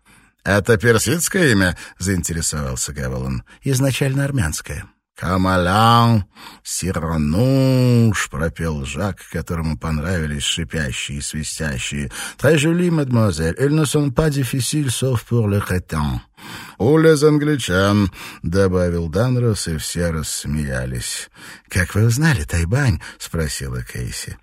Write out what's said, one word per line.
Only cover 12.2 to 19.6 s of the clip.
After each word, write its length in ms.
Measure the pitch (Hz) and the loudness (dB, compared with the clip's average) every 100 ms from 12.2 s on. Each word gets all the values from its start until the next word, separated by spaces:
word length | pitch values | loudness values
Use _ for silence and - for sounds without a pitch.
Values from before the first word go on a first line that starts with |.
| - - | -14 -2
«Très 200 | 127 156 | 2 4
joli, 340 | 147 175 180 | 2 2 2
mademoiselle. 640 | 160 139 120 110 80 82 82 | 0 0 2 2 2 -2 0
Elles 160 | 139 | 0
ne 120 | 156 151 | 2 2
sont 260 | 151 143 | 2 0
pas 180 | 123 160 | 2 0
difficiles, 600 | 143 127 139 120 151 139 | 0 -2 -2 -2 -2 -2
sauf 320 | - 131 117 | -2 0 -2
pour 240 | - 117 107 | 0 0 2
les 140 | 101 | 0
crétins». 600 | - 92 - 78 73 62 - _ - - - - | 0 -4 -2 -4 -2 -4 -8 _ -18 -16 -14 -2
«Ou 180 | 104 160 | 2 6
les 260 | 160 156 | 6 6
anglican», 840 | 151 151 147 147 - 90 98 104 98 - - - | 6 4 2 -2 0 2 4 4 2 -2 -18 -10
добавил 640 | - 90 98 92 87 85 82 | -2 2 2 2 0 0 -2
Данрос, 640 | 85 127 127 120 104 | 0 0 2 0 0